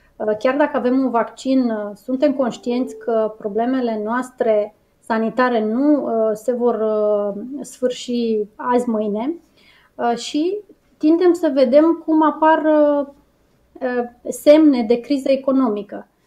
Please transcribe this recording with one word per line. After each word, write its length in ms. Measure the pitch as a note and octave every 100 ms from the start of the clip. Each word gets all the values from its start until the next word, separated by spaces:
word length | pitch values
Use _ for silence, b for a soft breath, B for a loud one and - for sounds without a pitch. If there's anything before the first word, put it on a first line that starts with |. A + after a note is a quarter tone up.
| _ -
uh, 200 | G#3+ G#3+
chiar 180 | B3+ C#4
dacă 200 | D4 C#4
avem 220 | B3 C4
un 120 | C4
vaccin, 600 | A#3 G#3+ - C4 C4 A#3+
uh, 200 | G#3+ G#3
suntem 380 | G3+ - C4 D4
conștienți 680 | C#4+ B3 - B3 B3 B3+ -
că 360 | - A3+ G#3+ G#3+
problemele 640 | G#3+ G#3 A#3+ C4 A#3+ G#3+
noastre 720 | G#3 B3 B3 - A3+ G#3+ G#3 _ _ _
sanitare 640 | - A3+ A3+ A3+ B3 A#3
nu, 380 | G#3+ A#3 D4 D4
uh, 280 | A#3+ A3+ A3
se 200 | G#3+ -
vor, 220 | A#3+ A#3+
uh, 680 | G#3+ A3 G#3+ G#3 G#3 G#3 G3+ B3 C#4
sfârși 760 | A#3+ - B3+ B3 - A#3+ A3+ G#3+ G#3 -
azi, 320 | - B3 -
mâine, 440 | G#3+ G#3+ G#3 C4 E4+ _ b b b b
uh, 220 | - A#3+ A#3
și 400 | - D4 E4+ G#4 - _ _ _
tindem 360 | D#4 E4+ F4+
să 180 | E4+ D#4+
vedem 480 | C4+ B3 D4 E4 E4 -
cum 160 | D#4
apar, 360 | D#4 D4+ D#4 D#4+
uh, 480 | D#4 D4+ D4 C#4+ C#4 - _ _ _ _ _
uh, 580 | - B3+ B3 A#3+ _ B3
semne 520 | C4 D4 D4+ D4+ B3+
de 180 | A3 A#3+
criză 300 | - C#4+ C4+
economică. 800 | C4+ C4+ C4 B3 G#3 G3+ G3+ - _